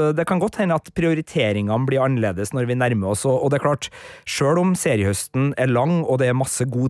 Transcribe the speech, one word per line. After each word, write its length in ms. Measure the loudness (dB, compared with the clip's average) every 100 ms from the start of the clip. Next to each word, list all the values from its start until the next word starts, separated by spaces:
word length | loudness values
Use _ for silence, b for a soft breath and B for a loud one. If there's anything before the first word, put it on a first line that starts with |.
eh, 80 | 2 0
det 80 | 0
kan 160 | 0
godt 160 | 0 0
hende 100 | 0 0
at 80 | -2 -2
prioriteringene 880 | 0 0 -2 0 2 0 0 0 0
blir 160 | 2
annerledes 520 | 2 2 0 -2 -4 -2
når 140 | -2
vi 80 | 0
nærmer 300 | 0 0 0
oss, 140 | 0 0
og, 60 | 0
og 60 | 2
det 60 | 0
er 80 | 0
klart, 240 | -2 -6 B B B
selv 380 | -10 -2 2 4
om 80 | 2
seriehøsten 760 | 0 0 2 2 -2 -4 -2 -2 0
er 80 | 0
lang, 300 | 2 2 0 0
og 140 | 2
det 80 | 2
er 80 | 0
masse 240 | -2 -2
god 240 | -2 0